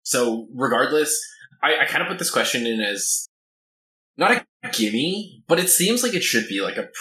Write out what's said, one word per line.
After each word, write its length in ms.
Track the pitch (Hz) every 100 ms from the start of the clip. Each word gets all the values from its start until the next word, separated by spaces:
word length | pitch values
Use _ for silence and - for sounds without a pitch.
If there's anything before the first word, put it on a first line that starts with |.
So 440 | - 127 120 113 110
regardless, 640 | 127 131 117 135 151 147 - - - - -
I, 140 | 147 156
I 20 | 139
kinda 200 | 156 175
put 120 | 180
this 100 | 170
question 380 | 120 113 127 117
in 140 | 110
as 440 | 104 101 - - - _ _ _ _ _ _ _ _ -
not 140 | 196
a 140 | 233 - _ -
gimme, 680 | - 107 113 160 202 220 - -
but 100 | 170
it 100 | 180
seems 340 | 175 185 240
like 100 | 247
it 80 | 185
should 240 | - 117 107
be, 100 | 98
like, 140 | 95 -
a 120 | 98 -